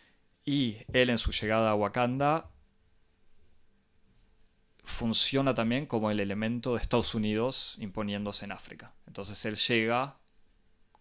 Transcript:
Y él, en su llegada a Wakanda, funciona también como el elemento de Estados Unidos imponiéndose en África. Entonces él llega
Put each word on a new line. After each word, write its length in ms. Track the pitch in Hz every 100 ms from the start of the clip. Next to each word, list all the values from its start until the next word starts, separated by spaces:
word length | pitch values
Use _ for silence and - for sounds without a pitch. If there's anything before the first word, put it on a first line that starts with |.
| _ _ _ _ -
Y 320 | 143 123 104 -
él, 160 | 127 123
en 80 | 117
su 140 | -
llegada 400 | - 107 110 113
a 40 | 104
Wakanda, 760 | 101 123 123 131 143 160 - - _ _ _ _ _ _ - - - - - _ _ _ _ _ _ _ - _ _ _
funciona 680 | - - 117 107 - 135 135
también 320 | 117 113 123 151
como 240 | 113 107
el 120 | 104
elemento 520 | 98 101 110 120 127
de 80 | 110
Estados 320 | - 120 101
Unidos 600 | 117 107 107 123 - - -
imponiéndose 640 | 104 110 104 101 104 - 101
en 80 |
África. 400 | 92 - - - - -
Entonces 380 | - 101 101 110
él 100 | 104
llega 600 | - 120 110 120 143 - _ _ - _ _ _ _ _